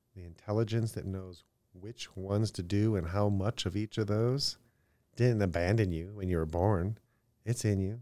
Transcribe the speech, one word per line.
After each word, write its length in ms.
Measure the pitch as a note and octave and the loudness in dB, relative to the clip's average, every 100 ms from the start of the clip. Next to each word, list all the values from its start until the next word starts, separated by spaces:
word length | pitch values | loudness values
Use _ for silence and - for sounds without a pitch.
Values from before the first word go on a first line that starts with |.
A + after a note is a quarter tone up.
| _ | _
The 100 | F#2+ | -16
intelligence 680 | F2 E2 - G#2+ A2+ A2+ A2 | -16 -12 -2 0 2 2 0
that 140 | G#2+ G2 | -2 -6
knows 380 | F#2+ F#2 F2 _ _ _ | -6 -8 -16 _ _ _
which 420 | F#2 G3 - - - | -16 -16 -14 -14 -10
ones 340 | F#2+ G2+ G#2+ | -2 0 0
to 100 | - | -2
do 340 | E2+ G2+ A2 G#2 | 0 2 2 2
and 120 | E2 | 0
how 200 | G2 G#2 | 0 2
much 360 | G2+ G2 - | 2 0 -2
of 120 | F#2+ G2 | -4 -4
each 200 | G#2+ - | -4 -4
of 80 | G#2 | 0
those 500 | G#2 A#2 C3+ - - _ _ _ _ _ - | 2 2 0 -2 -6 _ _ _ _ _ 0
didn't 260 | B2 A2+ | 2 4
abandon 480 | G2 E2+ F2 A2+ G2 | 2 2 2 4 2
you 200 | E2 F2 | -2 -6
when 140 | G#2 F#2 | -6 -2
you 80 | F2 | 0
were 100 | D#2 | 0
born. 520 | E2+ F#2+ G2 F2+ A2+ _ _ _ _ | 2 2 2 0 -4 _ _ _ _
It's 200 | - A#2+ | -6 -2
in 160 | A2 G2 | 0 0
you, 200 | F#2+ A#2 | -2 -6